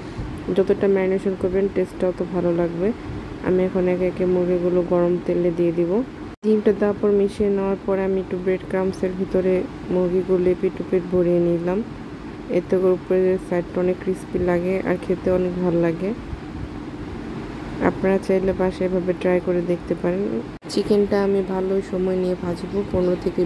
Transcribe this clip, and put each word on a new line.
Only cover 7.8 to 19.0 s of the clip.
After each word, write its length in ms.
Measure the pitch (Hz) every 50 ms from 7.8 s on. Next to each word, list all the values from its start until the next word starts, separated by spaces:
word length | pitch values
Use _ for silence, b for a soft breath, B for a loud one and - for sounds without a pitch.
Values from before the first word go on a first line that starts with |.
| -
পরে 160 | - 196 190 190 190
আমি 80 | 190 190 185
একটু 120 | - 208 180 180
ব্রেড 200 | 190 185 - - -
ক্রাম্বসের 400 | - 190 185 190 190 - 196 185 185 185
ভিতরে 340 | 190 180 - 190 185 185 185 180 - - - - - - 175
মুরগিগুলো 540 | 180 180 175 175 185 180 180 185 180 180 180 180
এপিট 200 | 175 - 185 175 - 180
ওপিট 200 | - - 190 175 180 185
ভরিয়ে 280 | 180 175 175 175 175 175 170
নিলাম। 320 | 170 170 170 180 180 202 233 - - - - - - - - - - - - - - 180
এতে 160 | 175 - - 185
করে 120 | 185 185 185 180
উপরের 400 | - - 190 185 185 185 185 190 - -
সাইডটা 300 | 185 175 170 - - 185 180
অনেক 140 | 180 185 180 -
crispy 340 | 190 185 - - - - 180 180 180
লাগে 260 | 175 175 175 185 190 190 - -
আর 80 | 180 180 -
খেতে 240 | - 185 175 - 185 185 180
অনেক 160 | 180 180 180 180 180
ভালো 160 | 180 170 170 170
লাগে। 240 | 170 165 170 180 196 233 - - - - - - - - - - - - - - - - - - - - - - - - - - - - - - - - - - 180
আপনারা 280 | 175 - - 190 196 190 -
চাইলে 260 | - 190 190 185 190 185 185
বাসায় 260 | 185 185 185 - 185 180
এভাবে 220 | 185 185